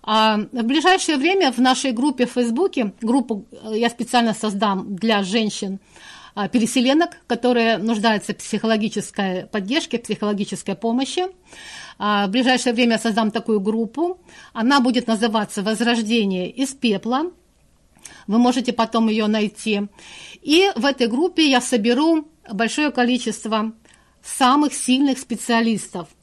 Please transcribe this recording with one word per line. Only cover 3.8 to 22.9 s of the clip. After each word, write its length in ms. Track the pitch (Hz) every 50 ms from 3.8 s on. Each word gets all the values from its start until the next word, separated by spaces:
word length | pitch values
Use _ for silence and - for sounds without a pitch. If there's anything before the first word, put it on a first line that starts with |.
| 233 233
специально 440 | 233 - 240 - - 247 233 226 208
создам 640 | - - 214 196 202 190 202 196 190 - - 202
для 280 | 175 - 226 220 202 202
женщин, 560 | 180 196 240 220 208 - - - 196 190 190 _ _ _ - - - - - - - _
а, 120 | 208 202
переселенок, 720 | 190 - 254 214 220 - 269 240 254 269 311 339 339 - - _
которые 500 | _ 240 226 - 247 247 240 226 226 226
нуждаются 560 | 180 190 220 240 214 202 233 214 202 - - 196
в 40 |
психологической 1080 | - - - - 208 - 220 226 220 214 214 - 208 190 - - - 202 190 180 185 185
поддержке, 520 | - - 214 185 190 262 330 330 - - 226
психологической 760 | - - 214 - - 208 208 190 202 - 196 170 - - 190
помощи. 520 | 180 - 226 233 247 269 254 - - 359 381 370 _ _ _ - - - - - - - - -
А, 300 | _ 202 208 208 202 202
в 20 | 190
ближайшее 420 | 190 254 247 254 254 247 - 269 233
время 200 | 220 233 233 226
я 60 | 214
создам 300 | - 233 208 233 220 214
такую 300 | 202 233 226 - 220 208
группу. 600 | 190 208 220 226 233 208 226 277 330 359 370 - _ - - - - - _
Она 260 | 240 220 240 277 277
будет 280 | 240 254 233 247 247
называться 560 | - 226 202 226 233 214 220 208 - - 208 190
«Возрождение 880 | 214 220 208 233 233 240 233 226 208 233 233 208 196 190 180 180 180
из 240 | - - 277 262 262
пепла». 580 | - - 233 202 190 - 220 247 269 320 359 349 _ _ _ _ _ _ _ _ _ _ _ _ _ _ - - - -
Вы 100 | - 196
можете 340 | 233 240 247 247 262 226 -
потом 380 | 226 - 226 220 - 226 226 220
её 180 | 214 220 214
найти. 540 | 208 214 220 208 202 - - - 220 208 202 208 202 _ - - - - - - - - -
И 300 | - 262 294 339 392 403 -
в 100 | 233 220
этой 220 | 285 277 - 247
группе 420 | 233 220 247 330 370 359 - 320 294
я 120 | 262 247
соберу 680 | 247 - - 233 202 233 240 247 302 330 330 320 302 - _ _ _ -
большое 420 | 226 190 226 220 - - 302 294